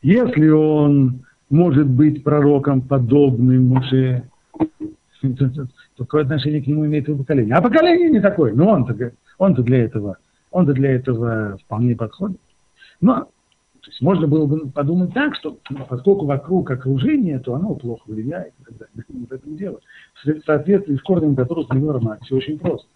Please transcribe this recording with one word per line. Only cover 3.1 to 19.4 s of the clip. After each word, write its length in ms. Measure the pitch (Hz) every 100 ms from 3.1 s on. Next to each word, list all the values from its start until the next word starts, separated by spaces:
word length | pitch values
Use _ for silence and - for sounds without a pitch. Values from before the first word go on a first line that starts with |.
| 143 143 120 127 127 127
Моше, 560 | 131 127 131 131 127 - _ _ - - _ - - _ _
то, 280 | 135 127 135
то, 180 | 143 127 _ _ _
то 100 | 123
какое 180 | 151
отношение 380 | 139 151 147 151
к 60 | 139
нему 180 | 151 151
имеет 220 | 151 139
его 120 | 147
поколение? 360 | 131 143 107 151
А 60 |
поколение 480 | 233 302 339 349 339
не 100 | 254
такое, 340 | 190 175 135
но 160 | 110 185
он-то 240 | 190 113
г-, 200 | 104 120 _ _ _
он-то 240 | 190 135
для 200 | 120 131
этого, 340 | 113 110 101 92 _ _ _
он-то 220 | 180 151
для 180 | 135 139
этого 680 | 127 127 113 117 110 107 98
вполне 320 | _ 110 123 117
подходит. 440 | 110 - 196 185 _ _ _ _ - _
Но, 140 | 185 - - _ _ _ _ _
то 60 | -
есть 140 | -
можно 260 | 135 185 156
было 180 | 156 147
бы 240 | 156 143
подумать 440 | 143 143 175 180
так, 220 | 226 294 -
что, 220 | 151 139 -
ну, 160 | 139 131
поскольку 380 | 123 196 196 147
вокруг 440 | 139 151 185 143
окружение, 680 | 131 131 139 233 302 196 135
то 160 | 127 127
оно 200 | 202 156
плохо 280 | 120 117 -
влияет 460 | 110 117 170 117 _
и 40 | -
так 120 | 113
далее. 280 | 110 113 -
<laughs> 40 |
Не 160 | 262 -
в 60 |
этом 260 | 131